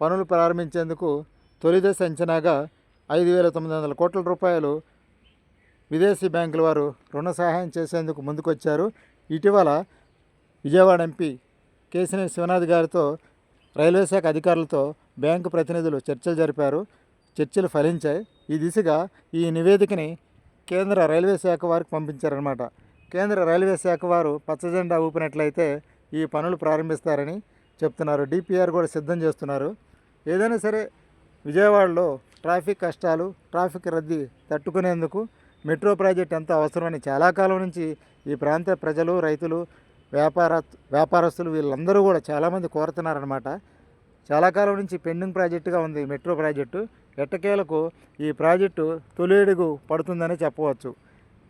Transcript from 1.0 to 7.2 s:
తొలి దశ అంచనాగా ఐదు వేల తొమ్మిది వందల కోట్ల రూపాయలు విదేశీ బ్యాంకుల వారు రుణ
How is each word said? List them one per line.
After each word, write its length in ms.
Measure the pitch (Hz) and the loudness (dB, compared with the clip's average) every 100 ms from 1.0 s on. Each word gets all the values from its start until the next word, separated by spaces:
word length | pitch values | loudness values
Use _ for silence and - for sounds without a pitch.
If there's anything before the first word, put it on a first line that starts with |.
| 170 147 156 _ _ _ | -4 -4 -6 _ _ _
తొలి 180 | 165 185 | 2 4
దశ 200 | 196 190 | 4 2
అంచనాగా 680 | 180 147 170 165 165 143 156 - _ _ - | -2 -2 -2 0 2 0 -2 -10 _ _ -4
ఐదు 180 | 156 175 | 0 4
వేల 200 | 180 175 | 4 4
తొమ్మిది 260 | 165 160 156 | 0 -4 -4
వందల 180 | 151 | -4
కోట్ల 280 | 139 170 190 | -2 0 0
రూపాయలు 600 | 175 175 185 170 147 156 - _ _ _ _ _ _ _ _ _ _ | -2 0 0 0 0 -4 -8 _ _ _ _ _ _ _ _ _ _
విదేశీ 360 | 156 196 202 185 | 2 2 2 0
బ్యాంకుల 340 | 165 165 160 | -2 -2 2
వారు 340 | 160 151 147 127 _ | 2 2 -2 -6 _
రుణ 160 | 139 | -8